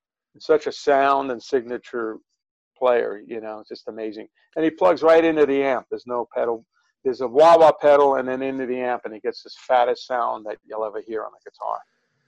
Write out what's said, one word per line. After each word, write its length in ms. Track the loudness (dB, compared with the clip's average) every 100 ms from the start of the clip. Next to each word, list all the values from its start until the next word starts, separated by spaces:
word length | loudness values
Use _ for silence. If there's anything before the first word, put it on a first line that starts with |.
| _ _ _ _
such 280 | 0 0 0
a 40 |
sound 600 | -6 0 2 2 0 -2
and 100 | -8
signature 760 | -4 -4 -4 -12 -10 -8 -8 -10 _ _ _ _ _ -2
player, 440 | 0 2 0 -8 -14
you 160 | -14
know, 220 | -12 -16 -16
just 200 | -18 -16
amazing. 400 | -12 -10 -12 -18 _ _ -2
And 100 | -2
he 60 |
plugs 320 | 0 0 2
right 200 | 4 4
into 220 | 4 2 2
the 180 | 2
amp. 240 | 0 -2 -6
There's 180 | -14 -8
no 200 | -8 -6
pedal. 320 | -6 -4 -6 _ _ _ _
There's 180 | -6 -4
a 60 | -2
wah-wah 440 | 4 6 8 6
pedal 440 | 6 4 4 4 2
and 120 | -2
then 160 | -6
into 240 | -6 -6 -6
the 120 | -4
amp, 220 | -4 -6 -8
and 80 |
he 60 | -10
gets 220 | -10 -10
this 160 | -16 -14 -2
fattest 380 | 2 2 -2 -6
sound 400 | -4 -4 -6 -10
that 120 | -14
you'll 220 | -12 -10 -8
ever 160 | -10
hear 220 | -10 -10
on 80 | -10
a 180 | _ -20
guitar. 300 | -14 -10 -10 -12 _ _ _